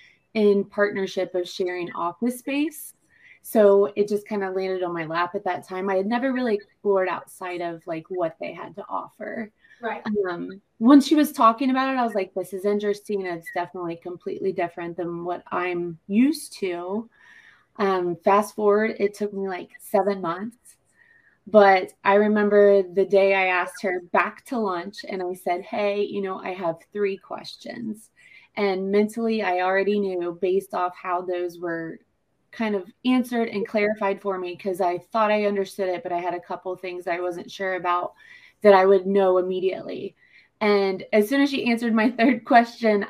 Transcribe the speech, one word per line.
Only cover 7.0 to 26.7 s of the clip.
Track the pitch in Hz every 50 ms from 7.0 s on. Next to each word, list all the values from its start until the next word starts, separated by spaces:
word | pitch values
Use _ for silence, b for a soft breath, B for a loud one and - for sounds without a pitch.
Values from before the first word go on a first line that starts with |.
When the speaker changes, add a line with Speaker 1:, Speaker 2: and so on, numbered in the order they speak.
| 185 185
Speaker 1:
outside | 170 - - - - - 190 180 175 175
of, | 175 170 170 165 - -
like, | 170 160 160 -
what | 190 180 175 165 - -
they | 170 170
had | 165 170 185 - 165
to | 202 196 -
offer. | - 185 - - - _ 214 214 - - 226 208 - b b b b b
Speaker 2:
Right. | 247 226 214 - - 220 208 208 196 180
Speaker 1:
Um, | 175 170 175 180 190 196 - _ _ _
when | 226 233 285 294
she | 269 - 330
was | 302 294 294
talking | - - 254 220 226 226 285 262
about | 254 262 269 269 269
it, | 262
I | 240
was | 233 202
like, | 214 190 185 -
"This | 190 185 -
is | - 190 180
interesting. | 202 208 208 208 208 202 202 - - 208 196 190
It's | 180 175 165 165 - -
definitely | 185 175 175 - 185 175 170 170
completely | 170 - - 359 339 - - 196 - 403 190
different | 185 180 180 170 175 - 170 170 170 170
than | 175 170 175 170 170
what | 175 175 170 - -
I'm | - 180 180 180 180 175 175 175 165 160 _ -
used | 196 214 247 277 311 311 - - - -
to." | - 190 175 175 175 180 196 214 233 b b b b b b b b b b b b b b -
Um, | 208 196 190 180 180 175 175 165
fast | - - 196 202 214 214 -
forward, | - 214 208 202 208 214 220 - -
it | 202 202 202
took | - 208 208 208
me, | 196 196 196
like, | 185 180 - - - -
seven | - - - 202 190 196 202 190
months. | 185 165 170 180 196 240 233 _ _ - - _ _ b b b b b b b b b b b b
But | - - 214 202 196 190 185 185 - - _ -
I | - 196
remember | 208 208 208 208 208 208 202 202 208 202 202 202 196
the | 190 180 175 196 196
day | 180 196 196 190 196 196
I | 196 190 185
asked | 185 180 180 180 - - -
her | 196 180 - - -
back | - 196 175 202 214 - _
to | - 277 233
lunch | 220 196 180 175 175 196 208 - - -
and | - 185
I | 180 180 185
said, | 180 - - - -
"Hey, | - - - 226 208 202 202 202 208
you | - - 202
know, | 196 190 190 -
I | - - 180
have | 180 190 165